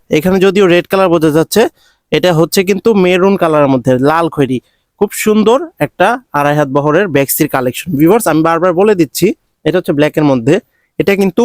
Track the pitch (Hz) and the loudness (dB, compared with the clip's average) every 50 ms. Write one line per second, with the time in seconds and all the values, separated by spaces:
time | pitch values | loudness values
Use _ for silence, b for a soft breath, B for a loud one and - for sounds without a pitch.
0 | _ _ - 156 151 185 190 190 185 196 180 208 196 175 170 175 165 - 196 190 | _ _ -4 -2 0 0 0 2 2 2 2 2 2 2 2 2 0 -2 -2 0
1 | 190 180 165 170 156 156 143 160 156 - - 208 247 - - _ _ _ _ _ | 0 0 2 2 0 2 2 0 0 0 0 0 0 0 -4 _ _ _ _ _
2 | _ _ 156 156 165 180 170 156 165 - - 196 185 185 202 185 - 233 220 202 | _ _ -4 -2 0 0 0 0 0 0 0 -2 -2 0 -2 0 0 0 2 2
3 | 180 180 185 180 185 196 202 185 175 160 156 151 143 135 135 127 - 131 127 123 | 2 2 0 0 0 0 0 0 0 0 0 0 2 2 0 0 0 0 0 0
4 | 135 147 156 165 170 160 - 151 139 123 131 117 - _ _ _ _ _ _ _ | 0 0 0 0 -2 -2 -2 -4 -4 -2 -4 -8 -8 _ _ _ _ _ _ _
5 | 208 208 - - - 220 208 214 202 214 240 277 349 320 - _ 196 185 - - | -4 -4 -4 -4 -2 0 0 2 2 2 2 0 -2 -6 -6 _ -6 -6 -2 -2
6 | 180 214 233 262 - _ - 143 143 147 147 151 151 135 131 143 139 151 147 180 | 0 0 0 -4 -8 _ -4 -2 -2 0 0 0 -2 0 -2 -2 0 0 0 0
7 | 208 185 135 143 139 - - - 156 143 - 135 127 127 - - - 180 - 135 | -2 0 0 -2 -2 -2 -2 -4 -4 -2 -2 -4 -4 -4 -6 -6 -8 -8 -2 0
8 | 156 165 208 240 - 170 151 160 160 165 165 165 175 185 165 170 202 220 208 175 | 2 2 2 2 0 0 0 0 0 0 0 0 0 0 0 2 2 2 2 0
9 | 156 - - - 175 214 320 - _ _ _ _ _ 156 156 185 - - 156 139 | 0 -2 -2 -2 -2 -2 -2 -4 _ _ _ _ _ -2 -2 -2 -2 -2 -2 0
10 | 151 151 - 160 151 143 135 123 113 135 165 208 - _ _ _ _ _ _ - | 0 0 0 0 0 0 0 0 0 0 0 0 -2 _ _ _ _ _ _ -4
11 | 151 196 196 185 196 190 - - 240 | -2 -2 0 0 -2 0 0 0 0